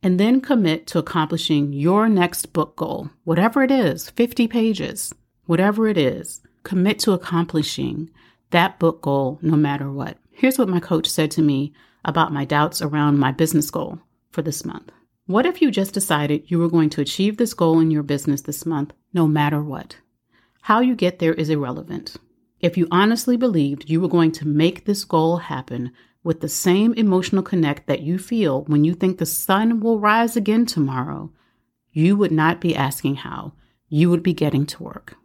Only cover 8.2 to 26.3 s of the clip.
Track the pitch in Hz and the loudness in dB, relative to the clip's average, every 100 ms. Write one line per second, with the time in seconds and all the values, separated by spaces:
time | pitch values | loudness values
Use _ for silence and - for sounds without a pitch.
8.2 | _ _ _ 175 175 - 165 160 - 139 | _ _ _ 0 0 0 0 0 -2 0
9.2 | 135 151 165 156 147 139 139 139 135 - | 0 -2 0 2 2 0 -6 -8 -10 -12
10.2 | _ - 262 262 220 180 - 160 160 - | _ 0 0 2 0 0 0 -2 -2 -2
11.2 | 156 156 151 135 147 _ _ _ - 151 | -2 2 2 2 -4 _ _ _ -4 0
12.2 | 160 147 139 147 151 - 156 151 147 143 | 0 -2 -2 0 0 -2 -4 0 2 4
13.2 | 135 135 160 160 - 170 147 - _ _ | 2 0 0 0 -2 -6 -8 -12 _ _
14.2 | _ - 151 147 - - - _ _ _ | _ -8 -6 -6 -10 -14 -18 _ _ _
15.2 | - 190 294 349 302 196 190 - - 151 | -2 0 0 2 0 2 -2 -4 -2 0
16.2 | 147 147 - 170 170 165 156 - 139 - | 0 -2 -2 0 2 4 2 0 -6 0
17.2 | 196 208 226 - 165 165 160 151 147 143 | -2 0 -2 0 2 4 4 2 -2 -4
18.2 | 143 139 - 147 170 156 143 - _ 180 | -2 -2 -4 -10 -6 -4 -6 -10 _ 0
19.2 | 160 151 147 147 151 131 - - _ _ | 2 4 2 0 -4 -10 -14 -20 _ _
20.2 | _ _ _ _ - 220 254 240 180 180 | _ _ _ _ 0 2 2 2 0 0
21.2 | 160 165 156 156 135 127 - - - - | 0 0 0 -2 -2 -6 -10 -12 -12 -20
22.2 | _ _ _ _ 175 175 170 175 208 226 | _ _ _ _ -2 0 0 2 2 2
23.2 | 240 247 247 175 143 143 143 160 180 175 | 0 0 2 2 0 -2 -2 -2 0 2
24.2 | 160 160 151 147 165 170 - 202 - 165 | 2 0 -2 2 2 0 -4 -4 0 0
25.2 | 160 170 - 135 127 139 123 _ _ _ | 2 0 -4 -10 -8 -8 -10 _ _ _
26.2 | 170 | -6